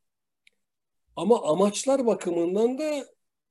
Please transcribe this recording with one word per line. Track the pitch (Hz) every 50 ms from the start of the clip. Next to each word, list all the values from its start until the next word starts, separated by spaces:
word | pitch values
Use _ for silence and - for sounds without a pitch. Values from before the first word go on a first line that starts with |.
| _ _ _ _ _ _ _ _ _ _ _ _ _ _ _ _ _ _ _ _ _ _ _
ama | 156 165 202 240 214 -
amaçlar | 156 156 175 - 202 202 - - 262 277 269 247
bakımından | 226 190 202 - 185 170 170 170 175 185 208 226 247 262
da | 262 311 302 302 277 240 - _ _ _ _ _ _ _ _